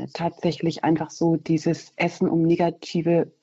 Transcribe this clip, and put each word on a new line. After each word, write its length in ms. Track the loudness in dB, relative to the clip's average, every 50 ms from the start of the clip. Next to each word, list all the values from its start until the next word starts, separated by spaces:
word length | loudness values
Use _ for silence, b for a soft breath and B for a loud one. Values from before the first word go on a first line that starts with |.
| -10 -12 -8
tatsächlich 680 | -6 -4 -6 -4 -2 -2 -2 -2 -2 -2 -4 -2 -2 0
einfach 280 | 0 0 0 0 -4
so 240 | -6 -2 0 2 2
dieses 580 | 0 0 0 0 0 2 0 -2 -2 -6 -10 _
Essen, 320 | -4 -4 -2 -2 0 0 0
um 140 | 2 2
negative 920 | 4 4 4 2 2 0 -2 -4 -8 -6 -4 -2 0 2 2 2 2 0 -4 _